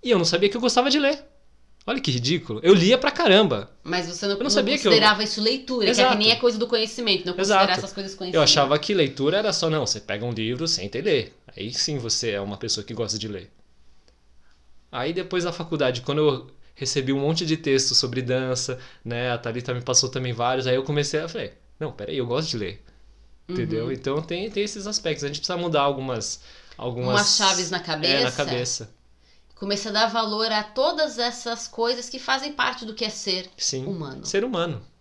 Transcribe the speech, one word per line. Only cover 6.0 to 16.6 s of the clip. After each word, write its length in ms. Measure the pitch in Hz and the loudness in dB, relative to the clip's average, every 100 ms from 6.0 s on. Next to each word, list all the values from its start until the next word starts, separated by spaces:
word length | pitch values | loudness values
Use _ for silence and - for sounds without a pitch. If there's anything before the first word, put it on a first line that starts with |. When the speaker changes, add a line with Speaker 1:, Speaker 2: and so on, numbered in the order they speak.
Speaker 1:
Exato. 180 | 254 220 | 4 6
Speaker 2:
nem 140 | 214 | 4
é 20 | |
coisa 240 | 226 240 220 | 4 2 2
do 80 | 233 | 0
conhecimento, 580 | 233 220 - 233 185 | 0 -2 -4 0 0
não 100 | 175 | 0
considerar 320 | 175 196 202 196 | -2 2 4 4
Speaker 1:
Exato. 120 | 185 | 2
Speaker 2:
essas 140 | 190 | -2
coisas 240 | - 196 - | -10 -12 -8
conhecidas. 180 | 180 165 | -2 4
Speaker 1:
Eu 60 | |
achava 340 | 143 156 135 147 | 4 6 4 2
que 160 | - | 2
leitura 440 | 202 143 135 139 185 | 2 2 2 0 2
era 140 | 220 | 0
só, 180 | - 165 | 0 0
não, 160 | 156 135 | 0 -2
você 140 | 107 | -4
pega 240 | - 104 | -6 -6
um 80 | 120 | -4
livro, 340 | 113 110 123 160 | -4 -4 -4 -2
senta 320 | - 98 117 | -2 -4 -4
e 40 | |
lê. 260 | 190 147 - - - - | 0 0 0 -12 -20 -12
Aí 160 | 104 | -8
sim 260 | - - 147 | -4 -4 -4
você 320 | 113 - 117 | -4 -2 -2
é 100 | 101 | -4
uma 160 | 98 98 | -6 -8
pessoa 260 | 117 107 | -4 -6
que 80 | 101 | -6
gosta 240 | 113 110 107 | -6 -4 -4
de 120 | 107 | -6
ler. 200 | 98 82 _ _ _ - - _ _ _ - - _ _ - _ | -10 -14 _ _ _ -20 -20 _ _ _ -20 -20 _ _ -20 _
Aí 220 | 127 139 | -6 -4
depois 320 | 175 175 180 | -4 -4 -2
da 80 | 175 | -2
faculdade, 480 | 170 165 156 131 120 | -6 -6 0 0 0
quando 180 | 127 143 | -2 2
eu 320 | 151 127 - - | 2 2 -6 -20